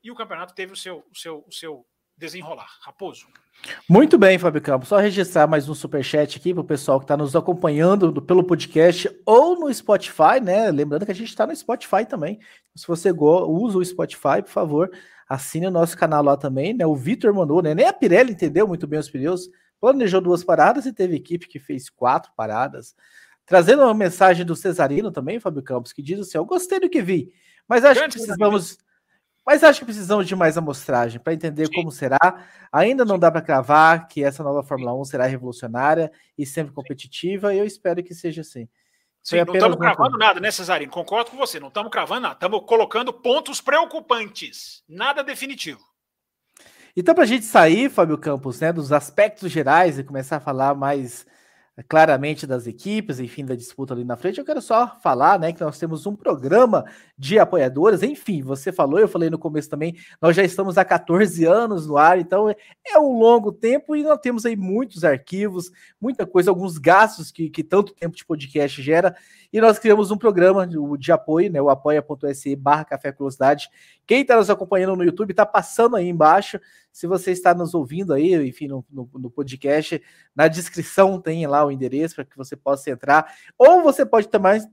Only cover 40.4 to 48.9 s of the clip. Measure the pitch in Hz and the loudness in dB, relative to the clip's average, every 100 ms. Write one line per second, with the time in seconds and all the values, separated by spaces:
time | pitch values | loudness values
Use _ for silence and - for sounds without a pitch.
40.4 | 208 202 180 175 143 180 165 208 233 254 | -4 -6 -4 -4 -4 -12 -6 -4 -4 -6
41.4 | 269 160 143 - 214 208 165 220 226 - | -8 -8 -12 -10 -8 -6 -6 -6 -8 -6
42.4 | 180 208 208 226 208 220 247 240 247 277 | -6 -6 0 0 2 -2 -6 -6 -2 -2
43.4 | 311 277 - 294 339 269 - 233 208 - | -2 -8 0 0 0 -6 -4 -4 -4 -14
44.4 | 143 - - - _ 165 247 285 - 262 | -18 -18 -20 -20 _ -8 -6 -4 -8 -10
45.4 | 269 277 - 131 _ _ _ _ _ _ | -12 -12 -14 -16 _ _ _ _ _ _
46.4 | _ _ _ _ _ - 180 330 254 247 | _ _ _ _ _ -2 2 4 4 2
47.4 | 214 226 165 175 269 - 165 151 160 139 | 2 4 6 4 0 0 0 0 -4 -6
48.4 | 135 123 160 170 139 | -8 -4 -4 -4 0